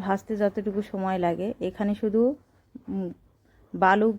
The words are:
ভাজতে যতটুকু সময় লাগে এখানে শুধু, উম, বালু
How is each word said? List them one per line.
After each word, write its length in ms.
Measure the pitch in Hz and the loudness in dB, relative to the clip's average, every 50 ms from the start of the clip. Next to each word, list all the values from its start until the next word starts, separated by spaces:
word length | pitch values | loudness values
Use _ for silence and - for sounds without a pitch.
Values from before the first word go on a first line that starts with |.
| 190 | 0
ভাজতে 280 | 196 190 196 - - 220 | 0 -2 -2 -2 -4 -2
যতটুকু 440 | 208 208 202 196 220 202 214 190 202 202 | 0 0 0 0 -2 -4 -4 -4 -4 -4
সময় 360 | - - 196 190 190 190 185 | -4 -4 -4 -2 -2 0 0
লাগে 300 | 175 170 170 170 180 208 240 - - 185 | 0 0 0 0 -2 -4 -4 -4 -6 -6
এখানে 240 | 185 - 208 202 208 | -4 -2 -2 -2 0
শুধু, 280 | 202 - 214 202 220 233 254 294 294 _ _ _ _ _ _ _ - - - | 0 -2 0 2 4 4 2 2 -2 _ _ _ _ _ _ _ -18 -12 -8
উম, 200 | 185 196 190 175 - - _ _ _ _ _ _ _ _ _ _ - | -6 -6 -6 -6 -8 -12 _ _ _ _ _ _ _ _ _ _ -2
বালু 340 | 175 185 190 190 208 214 226 214 | 2 4 4 6 6 4 2 0